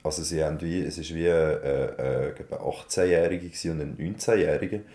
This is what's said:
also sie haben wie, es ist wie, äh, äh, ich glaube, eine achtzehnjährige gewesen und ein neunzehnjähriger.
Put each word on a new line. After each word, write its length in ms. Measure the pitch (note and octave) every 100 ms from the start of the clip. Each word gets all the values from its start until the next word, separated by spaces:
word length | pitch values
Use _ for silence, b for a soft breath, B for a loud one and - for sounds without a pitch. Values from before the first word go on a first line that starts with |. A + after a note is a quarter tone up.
also 200 | D#2 D#2
sie 200 | D#2 D#2+
haben 180 | D#2 D#2
wie, 180 | E2+ F2+
es 140 | D2+ E2+
ist 160 | D2+
wie, 120 | E2 F2
äh, 280 | E2 D#2 D2+
äh, 720 | C#2 C#2 C2 - C2+ C2 C#2
ich 40 | -
glaube, 220 | - -
eine 80 | -
achtzehnjährige 720 | - - - F2+ E2+ E2+ F2 F2
gewesen 220 | - E2+
und 80 | D#2+
ein 140 | C#2+ -
neunzehnjähriger. 840 | E2 A2 - G#2+ E2 F2 F#2+ G#2 B